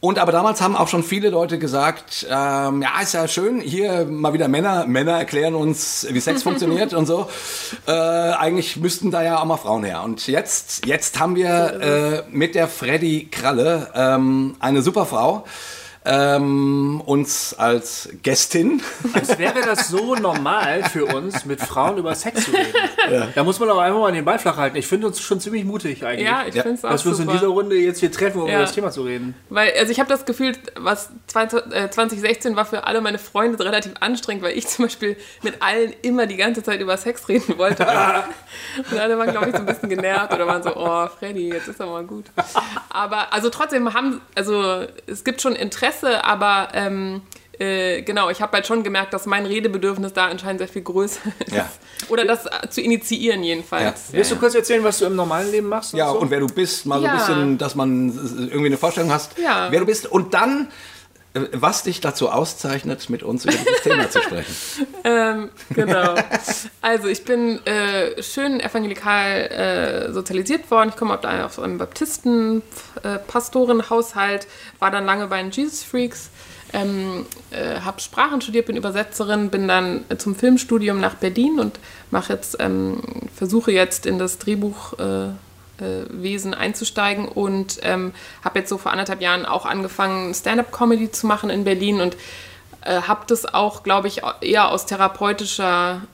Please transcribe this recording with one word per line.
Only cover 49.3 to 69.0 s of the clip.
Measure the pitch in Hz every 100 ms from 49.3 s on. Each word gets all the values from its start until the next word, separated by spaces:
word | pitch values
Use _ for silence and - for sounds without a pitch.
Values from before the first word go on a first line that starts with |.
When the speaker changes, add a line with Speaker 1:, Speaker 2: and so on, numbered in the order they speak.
| 202 202
Speaker 2:
Redebedürfnis | 214 214 190 196 196 196
da | 190 185
anscheinend | 180 185 190
sehr | 185
viel | 202
größer | 175 185 202 - 214 -
ist. | - -
Speaker 1:
Ja. | - - - - -
Speaker 2:
Oder | 233
das, | 226 233 -
äh, | - -
zu | -
initiieren | 233 233 - 226 233 202
jedenfalls. | 170 165 165 170 208 - -
Speaker 1:
Ja. | 135
Speaker 3:
Willst | 208
du | 233
Speaker 2:
Ja. |
Speaker 3:
kurz | 240
erzählen, | 240 226 233
was | 214 202
du | 185
im | 190
normalen | 170 160 196
Leben | 214 208
machst | 220 214
und | 160
Speaker 1:
Ja, | 151
Speaker 3:
so? | 139
Speaker 1:
und | 143
wer | 139
du | 139
bist, | - 185 - -
mal | 139
so | 285
ein |
Speaker 2:
Ja. | 269
Speaker 1:
bisschen, | 208 151 143 131
dass | 143
man, | 139 131 127 127
äh, | 120 135 120
irgendwie | 127 143 147
eine | 135
Vorstellung | 165 170 165
hast, | 143 - -
Speaker 2:
Ja. | 339 208 90
Speaker 1:
wer | 156
du | 185
bist. | 214 -
Und | 185 185
dann, | 185 226 277 294 - - - - _ -
äh, | 131 139
was | 135 147 214
dich | - 170
dazu | 151 139 131
auszeichnet, | 123 156 - 143 139 156 - -
mit | 120
uns | - 120
über | -
dieses | 302 - 494
Thema | - 508 -
zu | 508
sprechen. | 440 170 - -
Speaker 2:
<laughs> | - 285 269 392
Ähm, | 247 233 226 220 208 - -
genau. | - 214 185 180 175 220 214 - - 220 -
Also | 226 226 202
ich | -
bin, | - 240 233 226 -
äh, | 208 202 196 175 -
schön | 202 - 277 262
evangelikal, | - 233 208 196